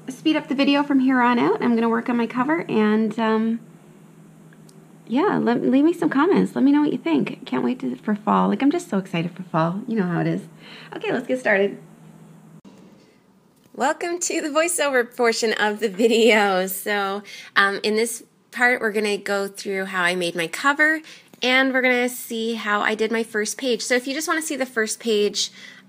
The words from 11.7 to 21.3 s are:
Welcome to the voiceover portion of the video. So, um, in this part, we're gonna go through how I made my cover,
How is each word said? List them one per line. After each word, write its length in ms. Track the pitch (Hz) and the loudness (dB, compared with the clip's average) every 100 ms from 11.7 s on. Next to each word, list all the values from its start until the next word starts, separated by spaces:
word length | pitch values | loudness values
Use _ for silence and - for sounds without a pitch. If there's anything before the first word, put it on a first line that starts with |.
| - - - - - - - - - - - - - _ _ _ _ _ _ _ | -4 -16 -20 -20 -20 -20 -20 -20 -20 -20 -20 -20 -20 _ _ _ _ _ _ _
Welcome 440 | - 254 311 349 349 | -4 -2 -2 -4 -6
to 200 | - 330 | -4 -4
the 80 | 311 | -2
voiceover 680 | 285 339 339 285 254 233 - | 0 0 0 0 2 0 0
portion 360 | 233 226 226 | 0 2 0
of 260 | - 208 208 | 0 0 0
the 80 | 208 | -4
video. 800 | 185 233 226 226 214 202 185 190 | 2 4 6 6 6 4 2 -2
So, 560 | 190 208 208 196 196 202 - - - | -4 -4 -2 -2 -4 -8 -16 -2 2
um, 240 | 196 196 | 2 2
in 140 | 214 214 | 0 0
this 260 | 233 - - _ _ | -2 -4 -14 _ _
part, 300 | - 247 247 | 0 2 2
we're 120 | 226 | 0
gonna 240 | 202 214 202 | -2 -2 -2
go 320 | 202 202 196 | -2 -4 -4
through 380 | 196 214 190 190 | -8 -6 -6 -4
how 160 | 190 | 0
I 120 | 175 | 0
made 200 | 180 170 | 0 -2
my 120 | 170 165 | -2 -4
cover, 540 | - 277 285 302 320 311 - - | 0 0 2 2 0 -4 -20 -20